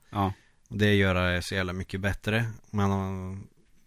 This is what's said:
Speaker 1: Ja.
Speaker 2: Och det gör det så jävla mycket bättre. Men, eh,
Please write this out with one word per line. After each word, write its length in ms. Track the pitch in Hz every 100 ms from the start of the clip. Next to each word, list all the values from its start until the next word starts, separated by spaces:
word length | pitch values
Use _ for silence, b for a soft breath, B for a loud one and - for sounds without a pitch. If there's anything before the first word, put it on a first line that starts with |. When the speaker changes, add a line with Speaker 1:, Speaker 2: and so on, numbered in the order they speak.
| _
Speaker 1:
Ja. 220 | 104 98 101 _ _ _
Speaker 2:
Och 100 | 104
det 160 | 104
gör 200 | 101 95
det 280 | 90 90 90
så 120 | -
jävla 180 | 98 90
mycket 280 | 92 92 95
bättre. 440 | 98 92 - 110 113 104 -
Men, 200 | 107 98
eh, 480 | 98 95 95 92 95 - _ _ -